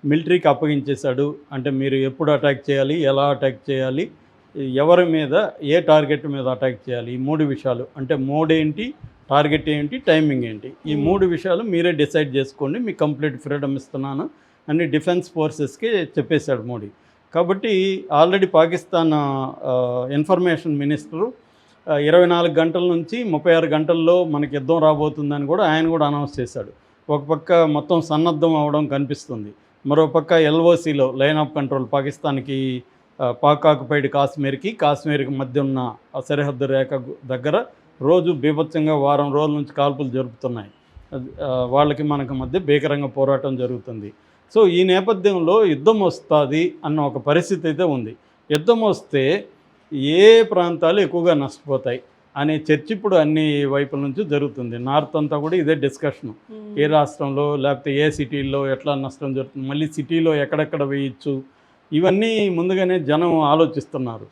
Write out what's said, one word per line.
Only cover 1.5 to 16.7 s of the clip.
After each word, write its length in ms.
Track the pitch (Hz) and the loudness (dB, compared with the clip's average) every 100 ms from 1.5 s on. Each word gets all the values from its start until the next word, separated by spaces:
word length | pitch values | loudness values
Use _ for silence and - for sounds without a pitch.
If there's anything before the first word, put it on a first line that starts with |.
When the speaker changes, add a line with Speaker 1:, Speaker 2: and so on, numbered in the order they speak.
Speaker 1:
అంటే 180 | 135 127 | -8 -4
మీరు 260 | 135 135 135 | -2 -2 0
ఎప్పుడు 360 | 135 131 151 | -2 -2 0
అటాక్ 380 | 147 147 131 - | 2 2 -2 -2
చేయాలి, 320 | 139 135 160 | 0 0 0
ఎలా 260 | 143 135 143 | 2 2 2
అటాక్ 440 | 139 135 127 - | 2 -2 -4 -6
చేయాలి, 400 | 135 131 131 190 - _ _ _ - | -2 -2 -2 -6 -8 _ _ _ -10
ఎవరి 480 | 135 127 151 175 175 | -4 0 6 6 4
మీద, 420 | 160 147 156 214 - | 0 0 0 0 -6
ఏ 180 | 147 160 | 0 0
టార్గెట్ 460 | 170 151 147 143 151 | 6 4 6 -2 -2
మీద 200 | 139 131 | -4 -4
అటాక్ 420 | 127 131 120 - | -2 -2 -4 -8
చేయాలి, 240 | 123 117 | -8 -6
ఈ 40 | 123 | -6
మూడు 260 | 131 156 | -2 0
విషయాలు. 420 | 151 131 135 120 - - | 0 -2 -2 -4 -6 -10
అంటే 180 | 131 151 | -4 -2
మోడ్ 360 | 135 143 160 | -2 0 2
ఏంటి, 420 | 160 156 151 240 294 - _ _ | 2 2 -2 -8 -10 -20 _ _
టార్గెట్ 400 | 139 147 151 156 | 2 4 0 0
ఏంటి, 280 | 151 147 254 | -4 -4 -6
టైమింగ్ 460 | 226 156 156 131 | 2 4 4 0
ఏంటి, 300 | 120 107 120 - - | -4 -10 -16 -14 -6
ఈ 80 | 147 | -2
Speaker 2:
Hmm. 100 | 143 | 2
Speaker 1:
మూడు 200 | 196 190 | 2 2
విషయాలు 380 | 170 190 175 | 0 -2 -2
మీరే 280 | 226 170 175 | 0 0 0
డిసైడ్ 440 | 160 147 156 151 131 | 2 0 2 0 -2
చేసుకోండి, 440 | 131 - 135 185 | -4 -4 -6 -4
మీకు 180 | 240 185 | -6 -2
కంప్లీట్ 440 | 151 143 151 123 | -2 -2 -6 -6
ఫ్రీడమ్ 340 | 151 143 139 139 | -8 -6 -4 -6
ఇస్తున్నాను 540 | - 139 139 139 220 _ _ _ - | -8 -10 -8 -6 -8 _ _ _ -4
అని 160 | 156 170 | -2 0
డిఫెన్స్ 460 | 151 156 175 175 165 | -2 0 -2 -2 -4
ఫోర్సెస్కి 520 | 151 - 143 - 220 | -4 -2 -8 -4 -2
చెప్పేశాడు 760 | 214 160 - 139 156 151 127 | -2 -2 -4 0 -2 0 -4
మోడీ. 260 | 113 | -4